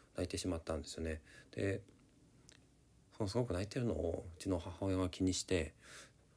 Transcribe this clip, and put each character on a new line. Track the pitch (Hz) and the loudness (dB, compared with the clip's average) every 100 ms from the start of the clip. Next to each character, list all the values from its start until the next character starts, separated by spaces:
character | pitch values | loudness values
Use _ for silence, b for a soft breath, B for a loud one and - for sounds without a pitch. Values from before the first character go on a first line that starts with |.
| B - | B -4
泣 | |
い | 87 | -2
て | - | 0
し | 92 | 0
ま | 82 | -2
っ | |
た | - | 0
ん | 80 | -2
で | 78 | -2
す | |
よ | - | -4
ね。 | 80 78 B B B | -2 -4 B B B
で、 | 110 98 95 - - - - - - - - - - - - - - | -2 0 0 -6 -20 -20 -20 -20 -20 -20 -20 -20 -20 -20 -20 -12 -4
そ | |
の | 101 | 0
す | 117 | 2
ご | |
く | 117 | 0
泣 | 87 101 | 0 0
い | |
て | 139 | 0
る | |
の | 120 | 2
を | 80 85 87 - | 2 2 0 -4
う | - | -6
ち | 98 | 0
の | 87 | 0
母 | 90 87 95 | 0 -2 2
親 | 92 | 4
が | 90 | 2
気 | - | 4
に | 92 | 4
し | 90 | 4
て、 | - 90 78 - B B B B - | 2 2 0 -6 B B B B -20